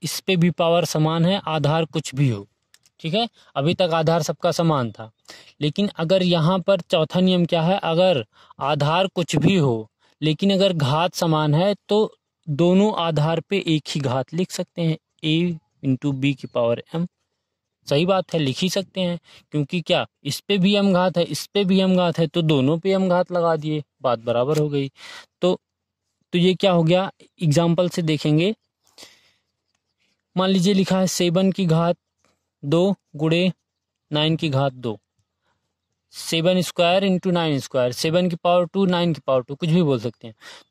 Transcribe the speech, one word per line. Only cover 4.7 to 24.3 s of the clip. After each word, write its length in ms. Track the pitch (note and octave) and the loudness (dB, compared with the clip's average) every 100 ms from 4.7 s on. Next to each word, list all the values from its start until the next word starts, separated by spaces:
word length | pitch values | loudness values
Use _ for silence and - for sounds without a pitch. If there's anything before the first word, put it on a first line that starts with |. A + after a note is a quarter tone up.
| D3 A#2+ | 0 -2
था, 180 | - A2 _ - - - - | -8 -18 _ -20 -20 -20 -8
लेकिन 280 | D3 D3 G3+ - | -6 -2 -4 -4
अगर 260 | D#3+ F#3+ | 0 0
यहाँ 360 | F3+ E3+ D#3+ F#3+ | 2 2 2 0
पर 200 | E3+ G3 | 0 -2
चौथा 380 | - F3 D#3 F3+ | 0 -2 0 2
नियम 240 | F#3 F3+ E3+ | 2 2 2
क्या 160 | E3+ | 0
है, 160 | E3 G3 | 0 0
अगर 460 | E3 E3 F#3 D3+ A2 _ - - | 0 2 2 2 -4 _ -20 -8
आधार 480 | C#3 D3 C#3+ E3 G3 | -4 0 0 0 0
कुछ 280 | - E3+ D3+ | -2 -2 2
भी 180 | D3+ G3 | 2 4
हो 320 | C#3 A2+ G#2+ _ _ _ | 2 0 -6 _ _ _
लेकिन 320 | D3+ D#3 G3 | -4 0 0
अगर 200 | G3 G3 | 2 2
घात 420 | E3+ C3 D3+ F3 | 2 0 0 -2
समान 400 | - E3+ D#3 D3+ | -2 0 2 2
है 200 | D3 F#3+ G3+ - | 2 0 -2 -2
तो 260 | G#3 A3 - _ _ - | 0 0 -4 _ _ -6
दोनों 460 | C#3 F3 F#3 G#3 G3+ | 0 4 4 4 0
आधार 420 | E3+ D3+ D3+ E3 | -2 0 0 -2
पे 180 | - G3 - | -2 -4 0
एक 220 | D#3 - | -2 -2
ही 120 | D#3 | -6
घात 320 | C3+ C3 B2+ | -2 -2 -4
लिख 160 | D#3+ F#3 | -4 -6
सकते 320 | - F3+ - | -6 -10 -4
हैं, 140 | E3 D#3 _ _ | -2 -4 _ _
a 340 | D#3+ D#3+ F3 E3 - _ | -2 0 0 -4 -12 _
into 280 | C#3 C3 D3 | -4 -2 -2
b 200 | C3+ C#3 | -2 -2
की 120 | C#3 - | -2 -6
पावर 360 | - A#2 A#2 - | -2 -2 -2 -4
m। 120 | E3 F3 _ _ _ _ _ _ _ - | -6 -6 _ _ _ _ _ _ _ -4
सही 180 | C#3+ F3 | 0 0
बात 260 | F#3+ - | 0 -2
है, 40 | E3 | -2
लिख 180 | C#3 B2+ | -2 -2
ही 100 | F3+ | -4
सकते 300 | G3+ F#3 - | -4 -6 -6
हैं, 180 | F3+ F3 - - _ | -6 -6 -10 -20 _
क्योंकि 280 | D3+ C#3+ F3+ | -6 -4 -4
क्या, 260 | - E3 A#2 _ | -2 -2 -2 _
इस 160 | C#3+ - | -10 -8
पे 180 | - G3 | -4 0
भी 160 | F#3 G3+ | 2 2
m 160 | G3+ | 2
घात 260 | F3+ F#3 F3 | 2 0 -2
है, 60 | |
इस 220 | E3+ D3 - | -4 -6 -6
पे 180 | G3+ | -2
भी 160 | F#3+ F#3+ | 0 2
m 160 | F#3+ F#3 | 2 2
घात 220 | F3 D#3+ | 0 0
है, 80 | E3 | -2
तो 160 | F3 | 0
दोनों 360 | D#3+ D3 C3 E3 | 0 2 2 0
पे 160 | F#3+ | 0
m 140 | F#3+ F#3+ | 0 2
घात 240 | F3 F3+ | 0 0
लगा 220 | F3+ E3+ D#3+ | -2 0 -2
दिए, 260 | D3+ D3+ - _ | -2 -6 -8 _
बात 160 | C3 A#2 | -4 -2
बराबर 380 | A#2 | -2